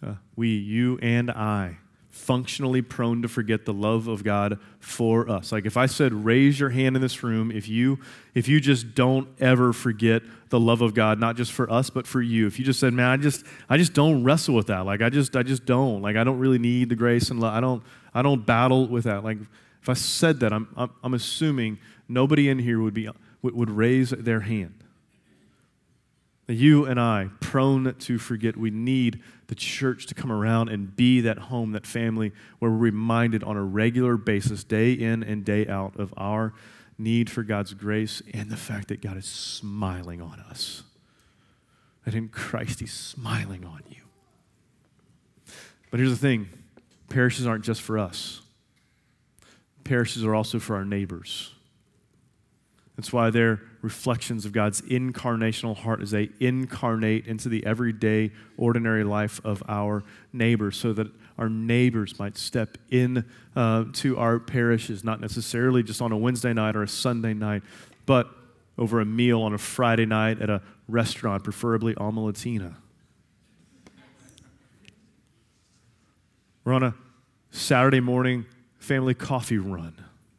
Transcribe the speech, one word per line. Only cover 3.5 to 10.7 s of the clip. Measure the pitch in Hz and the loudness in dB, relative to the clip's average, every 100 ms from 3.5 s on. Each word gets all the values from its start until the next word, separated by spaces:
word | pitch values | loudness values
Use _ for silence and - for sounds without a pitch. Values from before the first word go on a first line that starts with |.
| 110 | -2
the | - | -4
love | 101 107 113 113 | -2 0 0 -2
of | 107 | -4
God | 104 101 101 104 - - | -2 0 0 -4 -10 -20
for | - - 113 113 117 | -12 -2 2 2 2
us. | 98 - | -4 -4
Like, | 110 | -4
if | 101 123 | -2 2
I | 131 | 2
said, | - 139 | 2 0
"Raise | 107 107 123 139 139 | 2 2 6 6 4
your | 143 | 0
hand | 127 131 | 2 2
in | 131 | 2
this | 127 - | -2 -2
room," | 120 113 113 | -2 -2 -2
if | 107 104 | -4 -4
you, | 110 127 135 - - - | 0 2 0 -6 -20 -4
if | 123 127 | -2 4
you | 151 | 4
just | 139 127 113 | 6 2 2
don't | 113 127 131 135 - | 2 4 4 0 0
ever | 127 127 123 | 4 6 4
forget | 120 123 107 113 113 - - - | 2 -2 2 4 4 0 -12 -2
the | 123 | 2
love | 117 | 4